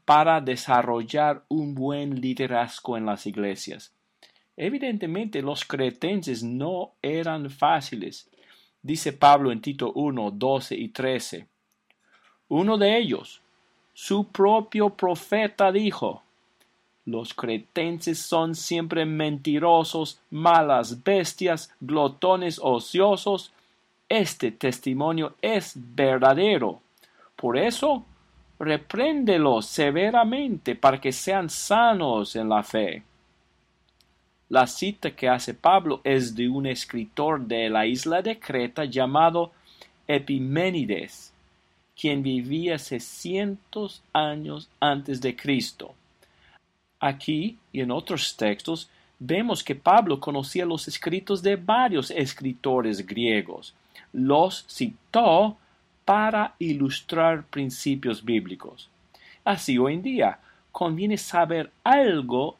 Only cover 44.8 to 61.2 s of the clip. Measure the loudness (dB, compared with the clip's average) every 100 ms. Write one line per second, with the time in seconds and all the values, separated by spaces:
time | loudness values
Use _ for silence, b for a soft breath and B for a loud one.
44.8 | 0 0 -4 -4 -4 -4 -2 -2 -2 -10
45.8 | -18 -20 _ _ b b b b _ _
46.8 | _ _ -4 -2 -4 -4 -4 -8 _ -6
47.8 | -4 -4 -4 -4 -4 -2 -2 -2 -6 -8
48.8 | -10 b b b -4 -2 0 -2 -4 -6
49.8 | 2 4 4 0 -4 -6 -4 -4 -4 -4
50.8 | -8 -10 -6 -6 -4 -2 0 0 2 2
51.8 | 2 0 -2 -2 -4 -4 -8 -4 0 0
52.8 | 0 -4 -6 -2 0 0 -2 -10 -16 -20
53.8 | B B B -2 2 4 4 0 -12 -6
54.8 | -6 -6 _ 2 6 6 4 0 b b
55.8 | b _ 2 2 2 0 -2 -2 -2 0
56.8 | 0 -2 -4 2 2 2 -4 -6 -6 -4
57.8 | -4 -2 -2 -4 0 -2 -2 -8 -16 -20
58.8 | -20 _ _ b b b -2 -2 0 2
59.8 | 2 0 -4 0 0 -2 b b b -4
60.8 | -4 -2 -2 -2